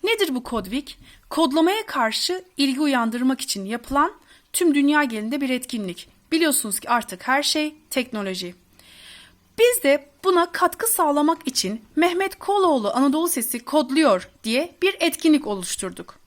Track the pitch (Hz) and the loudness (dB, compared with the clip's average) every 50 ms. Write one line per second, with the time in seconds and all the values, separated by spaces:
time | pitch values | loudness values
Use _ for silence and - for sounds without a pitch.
0 | - 403 466 440 403 311 262 254 254 - 240 226 190 185 208 277 294 - - _ | 0 -2 0 0 -2 -4 -4 -6 -6 -4 -6 -6 -6 -4 -6 -6 -8 -8 -18 _
1 | - - - - _ _ - 302 330 285 269 320 320 349 392 440 427 - - 285 | -20 -20 -20 -20 _ _ 0 0 0 2 4 2 4 4 2 0 -4 -4 -2 -2
2 | 233 220 220 - - - 359 370 359 _ _ - 277 277 262 269 302 294 269 247 | -2 0 -2 -4 -4 -4 -4 -6 -8 _ _ -2 0 0 0 0 0 0 2 0
3 | 233 226 220 240 254 262 269 - - - - 202 190 190 226 233 233 - 269 277 | 0 0 -2 0 0 0 0 0 -4 -8 -6 -8 -6 -8 -8 -10 -8 -2 0 2
4 | 294 349 - - _ _ - - _ _ - - 359 339 277 285 277 285 302 302 | 2 0 -2 -8 _ _ -20 -20 _ _ -2 2 4 4 4 6 4 4 4 4
5 | 294 254 226 214 214 226 262 294 285 262 254 247 254 - - 226 208 185 170 - | 2 0 -2 -6 -6 -4 -4 -2 -2 -2 -2 -4 -4 -6 -8 -8 -6 -8 -10 -12
6 | - _ _ _ _ _ - 320 339 311 269 - - 214 190 - - - 233 240 | -16 _ _ _ _ _ 0 2 2 2 2 0 -2 -2 -6 -6 -2 -2 -2 -2
7 | 214 - - 180 - - 262 277 294 - - 311 302 302 302 - _ _ - 262 | -2 -4 -12 -10 -2 0 0 0 0 0 0 0 -2 -2 -6 -10 _ _ -4 -4
8 | 247 247 - 214 202 190 185 185 185 175 180 _ _ _ _ _ - - - - | -4 -4 -6 -6 -6 -6 -6 -8 -10 -12 -14 _ _ _ _ _ -20 -20 -20 -20
9 | - - - - - - _ _ _ _ _ - 453 480 494 480 - 277 277 294 | -20 -20 -20 -20 -20 -20 _ _ _ _ _ 4 4 4 4 2 2 2 2 2
10 | - - _ _ - 381 370 339 339 349 - - 359 339 339 - - 453 - - | 0 -8 _ _ 0 2 4 4 2 0 0 0 0 0 0 -2 -4 -2 0 0
11 | 349 302 285 294 294 302 330 330 - - 160 - - 185 214 226 - _ _ 302 | 2 2 2 2 2 2 0 0 -4 -6 -4 -4 -4 -4 -6 -8 -12 _ _ 2
12 | 330 359 349 349 381 381 - _ - - 403 415 381 349 302 254 208 202 - 247 | 2 2 2 0 -2 -4 -4 _ -4 -2 2 2 4 4 4 2 0 0 0 2
13 | 269 285 262 311 330 339 - 269 220 - - 240 - - - 311 294 247 262 302 | 2 2 2 0 0 -2 -2 -4 -4 -6 -6 -8 -8 0 0 0 0 2 2 2
14 | 320 277 196 - - - _ _ - 226 226 254 320 349 - _ - 381 392 - | 4 4 4 2 0 -8 _ _ -6 -2 -2 -2 -2 -4 -4 _ 0 0 0 2
15 | 330 330 - - - 330 302 277 - 208 208 196 180 - - - - 185 175 - | -2 -2 -2 2 2 4 4 4 2 -2 -6 -6 -6 -8 -8 -8 -8 -10 -10 -12
16 | 170 - - _ _ | -16 -18 -18 _ _